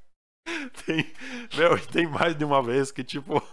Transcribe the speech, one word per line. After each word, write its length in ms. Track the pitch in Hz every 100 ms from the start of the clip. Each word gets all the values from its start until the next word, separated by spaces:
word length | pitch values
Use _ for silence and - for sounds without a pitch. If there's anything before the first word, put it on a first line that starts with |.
| - _ _ _ 320 330 262 - -
Tem, 260 | 160 - - 262 247 233 131
meu, 200 | 170 -
e 100 | -
tem 180 | 160 165
mais 280 | 143 165
de 80 | 151
uma 200 | 147 139
vez 280 | 120 131 135
que, 140 | -
tipo, 300 | 127 143 - 151 -